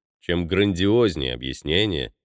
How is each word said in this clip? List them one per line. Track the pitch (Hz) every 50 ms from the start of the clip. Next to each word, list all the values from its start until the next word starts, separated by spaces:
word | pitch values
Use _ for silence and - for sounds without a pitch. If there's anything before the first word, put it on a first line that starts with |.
| _ _ _ _
Чем | _ - 85 87 87 78
грандиознее | 95 92 104 104 92 85 95 101 107 120 120 104 - 76 67 64 62
объяснение, | 60 64 65 64 - - 71 78 92 107 107 90 73 62 53 - _ _